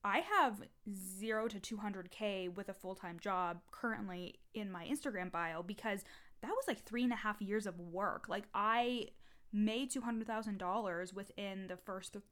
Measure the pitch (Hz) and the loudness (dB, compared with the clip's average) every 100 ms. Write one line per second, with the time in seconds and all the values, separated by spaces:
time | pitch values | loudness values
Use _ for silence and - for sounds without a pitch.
0 | 208 214 339 403 277 208 - - - 196 | 4 4 6 6 6 4 -8 -12 -8 -6
1 | 190 190 220 220 226 208 - 220 208 190 | -6 -4 0 2 0 -2 -6 -4 -2 -4
2 | 180 - 214 196 180 180 196 190 185 190 | -8 -2 0 0 -2 -4 -6 -6 -8 -6
3 | 180 170 202 185 175 175 - - 240 214 | -8 -4 0 2 2 -2 -8 -2 0 0
4 | 202 180 180 - - 226 202 180 170 285 | -2 -4 -6 -10 -10 -6 -4 -4 -2 0
5 | 294 196 180 170 165 160 175 208 226 196 | 0 -2 -2 0 0 -2 -4 -2 0 0
6 | - - - - 233 453 539 226 - 233 | -2 -16 -18 -10 0 2 2 -2 -2 2
7 | 247 226 214 214 196 214 208 175 175 175 | 4 4 0 0 2 2 0 -6 -6 0
8 | 196 - - 202 214 - 208 233 240 247 | 2 0 -2 -4 0 2 6 6 4 2
9 | - - - - - 208 214 226 269 269 | -2 -10 -20 -20 -2 4 4 4 0 0
10 | 233 226 220 220 214 196 180 208 208 170 | 0 -2 0 -2 -2 -2 0 2 2 0
11 | 185 190 196 - 202 196 190 180 - 190 | -2 -6 -8 -6 -4 -4 -6 -8 -6 -6
12 | 185 202 - | -6 -12 -14